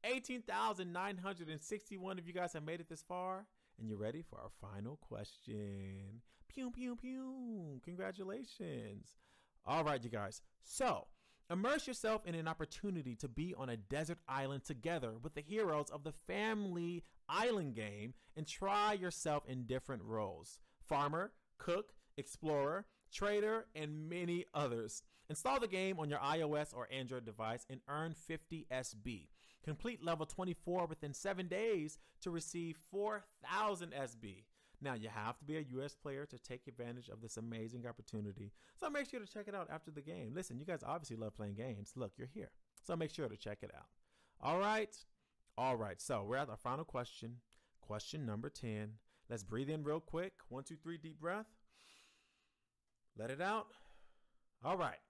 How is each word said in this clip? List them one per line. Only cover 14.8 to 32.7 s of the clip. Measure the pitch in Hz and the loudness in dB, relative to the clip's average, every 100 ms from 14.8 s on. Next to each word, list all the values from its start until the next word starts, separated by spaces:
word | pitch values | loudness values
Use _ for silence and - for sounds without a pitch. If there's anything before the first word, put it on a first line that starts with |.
| 160 170 120 110 | 0 2 0 -2
with | 139 147 | -6 -6
the | |
heroes | 147 214 202 151 143 | -2 4 6 6 2
of | 147 | -2
the | 151 - - | -6 -6 -2
Family | 202 214 220 202 175 170 175 - - - | 2 4 4 2 2 0 0 -6 -16 0
Island | 165 233 220 151 110 | 4 6 4 2 0
game | 107 101 110 - - - | -2 -2 -6 -8 -12 -6
and | 156 | -6
try | - 196 208 208 | 0 4 6 6
yourself | 208 180 - 165 147 - | 6 2 0 2 2 2
in | 131 117 | -2 2
different | 127 - 127 | 0 0 -6
roles. | 104 110 101 80 - - - _ - | 0 2 2 -2 -10 -14 -18 _ 0
Farmer, | 143 143 160 196 - _ _ | 4 4 4 0 -4 _ _
cook, | - 175 214 - _ - | 2 2 2 -10 _ -8
explorer, | 135 - 160 147 139 180 208 _ - | -6 -2 4 6 6 4 -2 _ -10
trader, | - 202 208 214 226 226 | 0 4 6 6 4 0
and | 156 151 151 156 | -4 -2 -2 -2
many | 170 175 175 - | 0 2 2 2
others. | 147 143 117 110 - - - - | 2 4 2 0 -4 -10 -20 -6
Install | 151 254 269 | 0 4 4
the | 233 | 4
game | 185 190 185 | 4 4 4
on | 147 | 2
your | 143 | 4
I | 139 160 | 6 6
O | 151 147 | 6 4
S | 151 | 2
or | 123 120 | -2 -2
Android | 131 127 127 117 | -2 0 -2 -4
device | 104 110 120 - | 0 0 0 -4
and | 131 - | -10 -2
earn | 147 160 | 0 0
fifty | 160 - 160 - 165 - | -2 -4 -4 -2 -6 0
S | 131 131 | 0 0
B. | 110 113 107 73 - - - | -4 -4 -4 -8 -20 -20 -12
Complete | - 151 233 233 | -6 -2 -2 0
level | 165 165 156 | 2 2 0
twenty-four | - 185 165 - 180 170 | 0 0 0 2 2 2
within | 160 147 | 0 -4
seven | 143 196 185 185 | -2 0 0 0
days | 180 226 196 151 - - - | 2 4 4 2 -4 -16 -6
to | 185 | -2
receive | 170 - 175 170 | 0 0 -2 -2